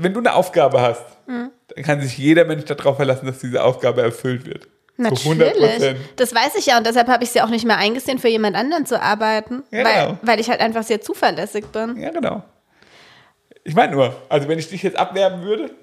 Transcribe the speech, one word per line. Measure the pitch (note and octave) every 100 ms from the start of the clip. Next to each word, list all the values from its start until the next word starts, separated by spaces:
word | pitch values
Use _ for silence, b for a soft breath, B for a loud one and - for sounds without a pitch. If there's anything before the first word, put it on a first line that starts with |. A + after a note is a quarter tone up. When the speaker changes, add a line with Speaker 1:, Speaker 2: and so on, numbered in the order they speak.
Speaker 1:
wenn | F3+
du | G#3
eine | A#3
Aufgabe | F3 F3+ E3+ C#3 C3
hast, | B2 A2+ - - -
Speaker 2:
Mhm. | A#3+ B3 - -
Speaker 1:
dann | -
kann | D3+ C#3+
sich | C3+ B2+
jeder | C#3+ E3
Mensch | E3 D3+
darauf | - C#3+ C#3+ C3+
verlassen, | C3+ B2+ C3
dass | B2+
diese | B2+ B2
Aufgabe | B2 B2 B2 A#2+
erfüllt | A#2 - B2+ B2
wird. | - - - _ _ -
Zu | A3+ B2+ D3
hundert | D#3+ B3
Speaker 2:
Natürlich. | G#4+ -
Speaker 1:
Prozent. | - C3+ C3 - -
Speaker 2:
Das | B3
weiß | A3+ C#4 G4+
ich | C#4+
ja | A#3+
und |
deshalb | A3+ B3 A#3+
habe | B3
ich | A#3+
es | -
ja |
auch | A3
nicht | A#3
mehr | A#3 G3
eingesehen, | G#3 B3 D4+ C4
für | A#3+
jemand | A3 G#3 F#3+
anderen | C4 E4 -
zu | A#3
arbeiten, | - G#3 A3 A3 A3 B3 -
Speaker 1:
Ja, | A3
Speaker 2:
weil, | A#3 G#3 D3
Speaker 1:
genau. | E3+
Speaker 2:
weil | A#3 A3
ich | A3+
halt | -
einfach | A3+ A3+
sehr | A3 G#3+
zuverlässig | - F#4+ A#3+ E3 G3 G#3 G#3
bin. | A3 A3+ A#3+
Speaker 1:
Ja, | D#4
genau. | E4 A#3+ G#3+ - _ _ b b b b b b b _ _
Ich | - D#3+
meine | D#3
nur, | C#3 A#2+ - -
also | D3+ C#3
wenn | E3
ich | D3+
dich | F#3
jetzt | F#3+ -
abwerben | F#3 F#3+ F#3+ F3+
würde | F#3+ A3+ D4+ -